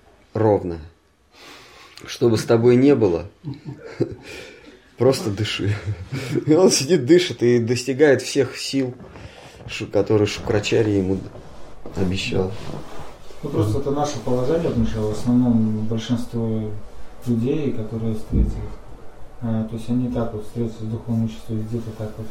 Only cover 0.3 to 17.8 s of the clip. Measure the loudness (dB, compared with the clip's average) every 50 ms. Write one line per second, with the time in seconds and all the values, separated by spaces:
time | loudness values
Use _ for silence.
0.3 | _ 2 4 4 4 4 2 -2 -6 -8 -10 -16 -20 _ _ _ _ _ _ _
1.3 | _ -20 -20 -20 -20 -20 -20 -20 -20 -20 -20 -20 -20 -18 -16 -14 -2 2 4 4
2.3 | 4 2 4 2 2 6 6 6 6 8 8 6 6 6 4 2 2 0 -4 -8
3.3 | -14 _ -12 -12 -12 -12 -14 -16 -16 -14 -16 -16 -6 -6 -6 -6 -6 -12 -16 -16
4.3 | -16 -16 -16 -18 -20 -20 -20 -20 -20 -20 _ _ _ 2 4 4 4 2 0 -4
5.3 | -2 -2 -2 -2 -2 -2 -2 -2 -2 -2 -4 -6 -6 -6 -8 -8 -8 -8 -6 -4
6.3 | -4 -2 2 4 6 6 6 6 4 2 2 2 2 2 6 6 6 6 6 2
7.3 | 0 2 4 4 4 4 4 2 0 -2 -2 -4 4 6 6 6 6 4 2 0
8.3 | 0 0 0 0 -2 -8 -8 -4 -2 -2 -2 -2 -6 -10 -16 -18 -18 -18 -18 -18
9.3 | -18 -20 -20 -20 -20 -18 -14 -12 -8 -8 -8 0 0 0 2 4 4 4 4 2
10.3 | 0 -6 -4 -2 -2 0 0 2 2 2 4 4 2 2 2 0 -2 -2 -4 -10
11.3 | -14 -16 -16 -14 -12 -12 -12 -12 -12 -12 -10 -8 -2 -2 0 0 0 -2 -4 -2
12.3 | 0 0 0 -2 -4 -6 -8 -8 -8 -10 -10 -8 -8 -8 -8 -8 -12 -12 -14 -12
13.3 | -10 -10 -8 -4 0 0 0 0 0 0 0 0 0 0 -2 -2 -4 -4 -2 -2
14.3 | 0 0 2 0 0 0 0 0 0 0 0 0 0 -2 -2 -2 -2 0 0 2
15.3 | 4 4 4 4 4 4 2 2 0 0 0 0 -2 -2 -2 -2 -2 -2 -2 -4
16.3 | -4 -4 -2 -2 -2 -2 -4 -4 -6 -6 -8 -8 -8 -8 -8 -8 -8 -6 -2 -2
17.3 | 0 0 0 0 0 0 0 0 -2 -2